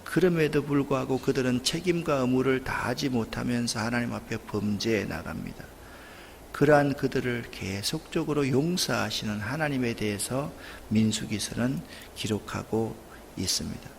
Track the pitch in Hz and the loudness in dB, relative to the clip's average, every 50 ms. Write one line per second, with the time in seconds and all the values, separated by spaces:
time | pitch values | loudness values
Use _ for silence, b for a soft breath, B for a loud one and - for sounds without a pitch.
0 | - - - 160 160 185 175 165 156 147 151 151 139 151 143 143 135 143 143 131 | -10 0 2 4 4 6 6 4 2 4 4 2 2 4 2 2 4 4 2 0
1 | 131 127 131 127 - - 131 139 131 127 123 123 123 - - 165 170 185 175 170 | 0 0 0 0 2 2 2 2 2 2 2 2 2 0 -2 0 0 2 0 0
2 | 160 165 151 135 127 123 127 127 131 135 131 131 131 - - - - - 127 127 | 2 0 2 2 4 4 4 4 4 4 4 2 0 -2 -4 -2 0 -2 -2 0
3 | - 143 127 120 110 110 - 120 120 127 120 120 120 117 - 120 107 113 120 120 | 0 0 2 0 0 0 -2 -2 -2 0 0 0 0 0 -2 -2 -2 0 0 0
4 | 120 117 113 107 110 - 113 110 - - - 107 101 104 104 98 - 113 113 104 | 0 -2 -4 -6 -6 -6 -6 -6 -6 -4 -4 -2 0 0 0 0 2 2 2 2
5 | 95 - 85 80 82 - 80 - - 50 - - - - - B B B B B | 2 0 -4 -6 -6 -8 -8 -8 -8 -10 -10 -12 -16 -16 -16 B B B B B
6 | B B B B B B B B B - - - 147 143 151 147 143 143 135 - | B B B B B B B B B -14 0 2 6 8 8 8 8 4 2 0
7 | - 131 127 135 120 127 120 120 117 - - - - 95 95 98 104 - - 156 | 0 -2 0 0 0 0 0 -2 -4 -8 -10 -8 -6 -4 -4 -2 -2 -2 -4 -4
8 | - - - 180 160 151 151 147 143 131 120 123 147 170 180 180 - - 135 113 | -6 -4 -4 -2 0 0 0 2 2 4 4 4 4 4 2 0 0 0 0 0
9 | 104 107 110 - - 110 107 104 104 107 131 160 156 147 143 131 127 117 117 110 | 0 0 -2 -2 -2 -2 -4 -2 -2 -4 -2 -2 -2 0 0 0 0 0 0 0
10 | 107 107 101 101 98 - 123 131 143 156 - B B B B B B - 107 107 | 0 -2 0 -2 -2 -2 -2 -2 -2 -4 -8 B B B B B B 0 4 4
11 | 110 110 - - - - - 101 - - - 113 113 127 139 160 - B B B | 4 4 4 0 -2 -2 -4 -4 -4 -4 -2 0 0 0 0 -2 -6 B B B
12 | B B B - - 104 107 101 - - - 101 101 - - 110 113 110 - - | B B B -8 -2 0 0 0 -2 -4 -6 -6 -6 -2 0 0 0 0 -4 -10
13 | - B B B B - - - 95 90 - - 78 85 87 - - - - | -14 B B B B -16 -8 -4 -2 -2 0 -2 -2 -4 -8 -8 -10 -16 -18